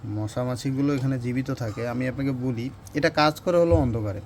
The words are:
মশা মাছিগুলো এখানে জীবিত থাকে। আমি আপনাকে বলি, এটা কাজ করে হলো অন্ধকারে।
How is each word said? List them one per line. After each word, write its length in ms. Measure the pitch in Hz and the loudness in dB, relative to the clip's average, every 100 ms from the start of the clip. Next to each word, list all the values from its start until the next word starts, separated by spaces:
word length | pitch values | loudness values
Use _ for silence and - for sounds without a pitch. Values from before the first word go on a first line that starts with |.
| 113 107 | -6 -6
মশা 260 | 107 - 123 | -4 -4 -4
মাছিগুলো 420 | 127 139 135 143 139 | -4 -4 0 0 0
এখানে 180 | 131 135 | 0 -2
জীবিত 240 | 120 123 131 - | -2 -2 -2 -4
থাকে। 200 | 113 107 120 | -4 -4 -4
আমি 120 | 120 127 | -2 -2
আপনাকে 200 | 127 139 131 | -2 -2 -2
বলি, 220 | 127 117 123 - - 151 | -2 -2 -6 -8 -6 0
এটা 120 | 160 156 | 2 4
কাজ 140 | 151 151 | 2 2
করে 120 | - 175 | 2 4
হলো 120 | 170 165 | 6 6
অন্ধকারে। 360 | 131 113 104 101 | 4 0 -4 -6